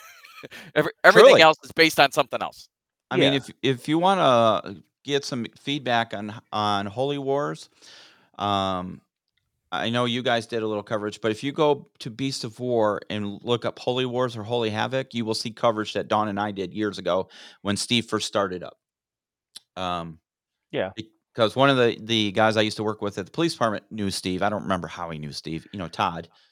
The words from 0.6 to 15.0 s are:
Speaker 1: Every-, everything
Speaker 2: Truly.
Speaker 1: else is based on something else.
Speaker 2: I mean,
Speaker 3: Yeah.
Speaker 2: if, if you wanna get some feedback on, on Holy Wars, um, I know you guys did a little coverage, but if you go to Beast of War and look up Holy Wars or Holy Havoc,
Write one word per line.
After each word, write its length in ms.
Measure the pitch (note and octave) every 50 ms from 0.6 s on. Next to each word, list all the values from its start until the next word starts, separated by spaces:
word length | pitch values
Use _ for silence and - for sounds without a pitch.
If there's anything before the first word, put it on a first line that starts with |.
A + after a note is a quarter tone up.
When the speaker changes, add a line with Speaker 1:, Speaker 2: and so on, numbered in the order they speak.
| - F3+ -
Speaker 1:
Every-, 160 | - D3+ E3 - _ -
everything 260 | F3 G3+ A3 G#3+ C4+
Speaker 2:
Truly. 120 | B3 D#3+
Speaker 1:
else 160 | D#3+ D#3+ D#3 - -
is 80 | C3+
based 280 | - - E3 D#3+ - -
on 120 | D3 C#3
something 300 | - - C#3 B2 - A#2
else. 280 | G2 D#2 - - - - _ _ _ _ _ _ _ -
Speaker 2:
I 80 | B2+ C3+
mean, 160 | C#3 C#3 C#3
Speaker 3:
Yeah. 60 | C#3
Speaker 2:
if, 100 | C3 - - _ -
if 240 | C3 C3+ A#2+ - -
you 100 | D3+ E3
wanna 760 | E3+ F#3 G3 F#3 E3 C#3 B2+ A#2 A#2 A2+ G#2 F2+ - - G2+ E2 - _ _ _ _
get 200 | C3 C#3+ C#3 C3+
some 200 | - D3 B2 A2+ G#2+ - _
feedback 540 | - - C#3+ D3 B2+ B2 A#2+ A#2 A2+ A2+ -
on, 200 | G2+ G#2 G#2+ G#2 - - _
on 340 | - G#2+ G#2+ G#2 G#2 G2 G2+
Holy 320 | G2+ F#2+ A#2 C3+ C#3+ C#3+ C#3+
Wars, 520 | C3+ C3+ C#3 C#3+ D3 D3+ D#3 D#3+ - - _ _ - - - - - - _ _ _ _ _ -
um, 640 | F#2+ G#2 G2+ G2 G2 F#2+ F#2+ F#2 F2+ F2+ E2+ - - _ _ _ _ _ _ _ _ _ _ _ _ _
I 180 | - D#2+ D2 A2
know 160 | A#2 B2 B2
you 160 | B2 A#2 B2 A#2+
guys 220 | B2 A#2+ A#2 A2+ -
did 160 | - A2+ A2
a 40 | G#2+
little 160 | G#2+ G#2 G2+
coverage, 360 | - A#2 G#2+ G#2 G#2 G2+ -
but 100 | - A2+
if 120 | G#2+ - -
you 80 | C#3
go 380 | C#3 E3 D#3 D3 D3 C#3 - _ _ -
to 100 | - C3+
Beast 340 | A2 A#2 C3+ C3+ C3 - -
of 160 | A#2+ G#2+ -
War 420 | B2 B2 B2 A2+ G#2+ G#2 G#2 - - -
and 340 | - G#2 G#2 G2+ G2+ - -
look 220 | A#2 A#2+ A#2 A#2
up 140 | A2+ - -
Holy 260 | - - B2 B2+ B2+
Wars 320 | B2+ A#2+ B2 B2+ B2 A#2 A#2
or 60 | G#2
Holy 260 | G#2+ A#2+ A#2+ A#2 A2
Havoc, 440 | G#2 G#2+ A2 A#2 B2+ C3